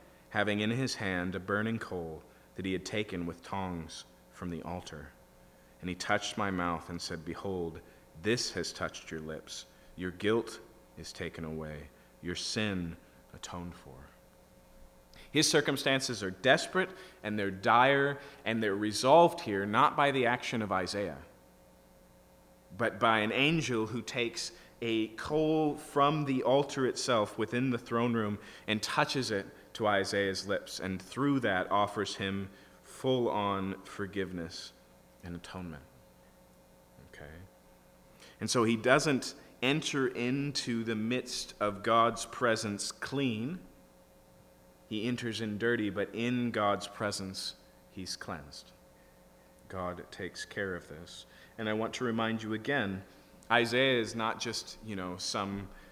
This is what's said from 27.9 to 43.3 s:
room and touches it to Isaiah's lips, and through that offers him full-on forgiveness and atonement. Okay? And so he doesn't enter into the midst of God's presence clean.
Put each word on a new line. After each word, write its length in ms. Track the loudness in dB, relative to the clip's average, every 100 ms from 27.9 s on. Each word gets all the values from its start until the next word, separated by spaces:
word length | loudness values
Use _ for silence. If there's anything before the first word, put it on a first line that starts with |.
| 2 2
room 260 | 2 0 -4 -8 -8 -2
and 140 | 0
touches 480 | 0 2 2 0 0
it 160 | -2 -4 -12 -14
to 120 | 0 4
Isaiah's 640 | 4 4 2 2 0 -2
lips, 320 | -2 -4 -8
and 200 | -6 -6
through 420 | -6 -2 2 2
that 280 | 2 2 2
offers 460 | 2 2 0 -4 -2
him 340 | -4 -4 -6 -12 -20 -20
full-on 960 | -20 -4 0 2 2 2 0 0 -2 -6
forgiveness 880 | -8 -8 -6 -4 -4 -4 -8 -10 -14 -18 -20 -20 -20 -16
and 120 | -12 -10
atonement. 480 | -10 -10 -10 -12 -16 -20 -20 -20 -20 -20 -20 -20 -20 -20 -20 -20 -20
Okay? 260 | -18 -16 -16 -18 -20 -20 -20 -20 -20 -20 -20 -20 -6
And 100 | 0
so 140 | 4
he 140 | 4 4
doesn't 580 | 6 6 6 2 0 -10 -18 -2
enter 460 | 2 2 0 0 0
into 800 | 0 -2 0 -2 -4 -2 -2 0
the 100 | -2
midst 580 | 0 -2 -2 -8 -8 -2
of 240 | -2 0
God's 420 | 4 6 6 2 -6
presence 680 | 0 2 2 0 -4 -6
clean. 640 | -8 -6 0 0